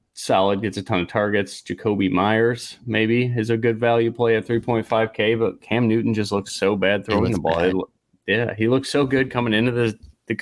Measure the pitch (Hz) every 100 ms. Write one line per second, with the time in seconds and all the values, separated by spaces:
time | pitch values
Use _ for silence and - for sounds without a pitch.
0 | _ - - 107 98 101 107 101 95 101
1 | 85 113 104 104 98 - - 98 110 104
2 | 95 90 101 110 117 123 - - 120 110
3 | 110 120 123 120 110 113 117 113 120 117
4 | 117 117 117 110 98 117 - 117 107 113
5 | 110 - 107 117 113 - - 113 117 113
6 | 113 107 104 101 98 - 98 104 95 101
7 | 98 104 - 101 80 85 90 92 - _
8 | _ _ - 107 117 98 110 131 135 147
9 | 139 135 127 123 120 107 120 120 117 107
10 | - - - 113